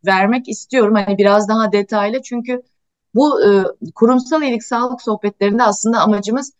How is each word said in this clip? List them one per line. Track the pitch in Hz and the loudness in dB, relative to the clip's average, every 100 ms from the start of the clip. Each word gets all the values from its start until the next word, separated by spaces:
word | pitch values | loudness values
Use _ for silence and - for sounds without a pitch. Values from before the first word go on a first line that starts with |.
| 196 | 0
vermek | 190 196 254 254 | 2 2 0 -4
istiyorum. | 214 - 262 208 214 | -14 -4 0 2 2
Hani | 202 196 | 0 2
biraz | 202 208 208 | 4 4 2
daha | 220 220 | 0 0
detaylı. | 202 202 214 202 254 | -2 -2 -2 -2 -4
Çünkü | 254 240 240 247 - _ _ _ _ 208 | -8 -10 -6 -8 -10 _ _ _ _ 0
bu, | 294 269 202 | 2 4 4
e, | 196 185 - 160 - | 4 0 -6 -16 0
kurumsal | 226 254 254 311 | 2 2 0 -2
iyilik | 285 233 | -2 -4
sağlık | - 240 247 247 | -4 -4 -4 -6
sohbetlerinde | - 214 202 - 202 220 | -6 -4 -6 -2 -2 2
aslında | 233 196 220 226 | 0 0 -2 0
amacımız | 208 202 196 240 269 _ | 2 0 -2 -6 -6 _